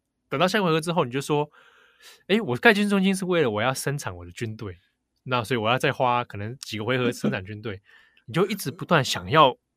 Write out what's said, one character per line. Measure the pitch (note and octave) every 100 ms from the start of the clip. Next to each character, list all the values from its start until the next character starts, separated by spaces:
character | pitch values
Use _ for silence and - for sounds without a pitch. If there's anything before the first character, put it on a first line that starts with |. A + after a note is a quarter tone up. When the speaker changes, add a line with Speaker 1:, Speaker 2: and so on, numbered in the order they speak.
| _ _ -
Speaker 1:
等 | C#3
到 | F#3
下 | G#3+
一 |
回 | F3+
合 | D#3+
之 | E3
后， | E3+ B2+
你 |
就 | C3+
说 | C3+ D3 D3 _ _ _ _ _ - - -
，“诶， | G#3+
我 | F#3 B2
盖 | A#3
军 | G3+
事 | G#3
中 | G3+
心 | F#3+ F#3+
是 | F3+
为 | E3+
了 | C3
我 | G#2
要 | B2
生 | C3 C#3 C#3
产 | - F2
我 | F2
的 |
军 | - A2+ A2
队， | G#2 F2 _ _ _ _
那 | B2+ B2
所 | A2 B2
以 |
我 | G#2+
要 | B2+
再 | D3
花 | A#2+ B2 A#2+
可 | A#2+ G2+
能 | G#2+ C3
几 | - G#2+
个 | G#2+
回 | B2+
合 | A#2+
生 | A#2+ -
产 | A2
军 | F#2 G#2+
队。” | A2 F#2+ _ - _
Speaker 2:
<laughs> | _ -
Speaker 1:
你 |
就 | D3 G3
一 |
直 | G#3+ -
不 | - D3
断 | D#3+
想 | B2 - F#2
要 | D#3+ C#3 - _